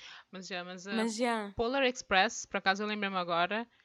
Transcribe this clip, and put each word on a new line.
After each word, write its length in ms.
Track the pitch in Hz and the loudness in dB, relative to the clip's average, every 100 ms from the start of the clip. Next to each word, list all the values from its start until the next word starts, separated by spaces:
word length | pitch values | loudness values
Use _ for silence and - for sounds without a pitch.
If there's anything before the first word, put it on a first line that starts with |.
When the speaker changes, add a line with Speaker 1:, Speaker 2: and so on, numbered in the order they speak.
| - - - | -18 -20 -18
Speaker 1:
Mas 160 | 185 180 | -14 -10
já, 160 | 180 | -8
mas, 220 | 180 185 190 | -8 -10 -4
ah, 80 | |
Speaker 2:
Mas 220 | 220 226 220 | -2 0 0
já. 360 | 247 226 202 196 | 0 0 -2 -2
Speaker 1:
Polar 280 | 233 277 254 | 0 2 2
Express, 600 | 247 - 190 220 - - | 0 2 4 4 0 -6
por 120 | 202 | 0
acaso 260 | 190 196 | 2 2
eu 40 | 214 | 0
lembrei-me 280 | 214 196 190 | -2 -2 -2
agora, 480 | 175 170 175 214 233 _ | 0 2 2 0 -4 _